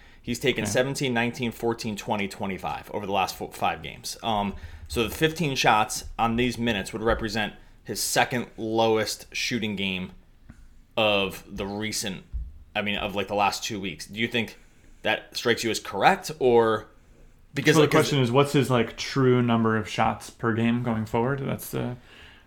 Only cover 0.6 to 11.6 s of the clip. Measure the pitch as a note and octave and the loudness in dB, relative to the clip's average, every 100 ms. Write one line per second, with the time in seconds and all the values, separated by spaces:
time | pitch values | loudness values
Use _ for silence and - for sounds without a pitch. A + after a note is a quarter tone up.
0.6 | G#2 A#2+ C3 C#3 C#3 A#2+ A#2 A#2 A#2+ A2 | 0 0 0 0 -2 0 0 -2 -6 -2
1.6 | A#2 A#2 A#2 G2+ - G#2+ G2 - G2 F#2 | -2 -2 -4 -6 -4 -2 -2 -4 -6 -6
2.6 | D#2 C#2+ - - G2+ G2 F#2 - G#2+ - | -6 -8 -8 -8 -2 0 0 -4 -10 -2
3.6 | F#2+ E2 D2+ A#1 - - - G#2+ G2+ F#2+ | -2 -2 -8 -12 -12 -6 -2 0 0 -2
4.6 | - - - B2 A2+ - D#3+ D#3 D#3+ C3 | -12 -16 -8 -2 -2 0 0 0 -2 2
5.6 | C#3+ A2 G#2+ - - - A2+ A2+ B2 A2+ | 4 4 2 -2 -8 -2 0 2 0 0
6.6 | A#2 G#2 F#2+ A2+ A2 A2 A2+ A2 G#2 - | 0 0 -2 -2 0 0 0 -2 -4 -6
7.6 | - - - G2+ - - A#2+ B2 - - | -20 -18 -10 -6 -2 2 2 0 -6 -8
8.6 | A2 A2 A2+ A2 G#2+ - - - - A#2+ | -2 2 4 4 0 -6 -10 -6 -4 -2
9.6 | G#2+ G2 G2 F#2 F#2 - - - - - | -2 -4 -4 -4 -6 -12 -20 -20 -20 -20
10.6 | - - - - G#2+ G2+ G2 F2+ - G2 | -20 -20 -10 0 2 2 0 -4 -12 -8